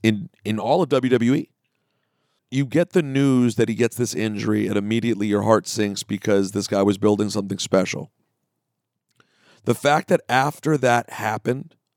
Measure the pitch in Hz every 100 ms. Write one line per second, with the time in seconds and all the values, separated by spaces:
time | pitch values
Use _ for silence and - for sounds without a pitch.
0 | 113 107 - _ 107 110 104 165 147 135
1 | 127 120 117 143 - _ _ _ _ _
2 | _ _ _ _ _ 131 139 135 175 185
3 | 147 135 139 127 123 110 113 107 117 -
4 | 120 - 110 104 107 107 104 107 101 113
5 | 117 101 104 101 104 110 - 113 104 98
6 | - 104 - 101 95 104 95 101 101 98
7 | 104 104 104 104 98 98 - 98 90 -
8 | - _ _ _ _ _ _ _ _ _
9 | _ _ _ _ _ _ - 117 143 151
10 | - 175 - 127 143 - 156 151 127 120
11 | - - 110 107 - 127 160 _ _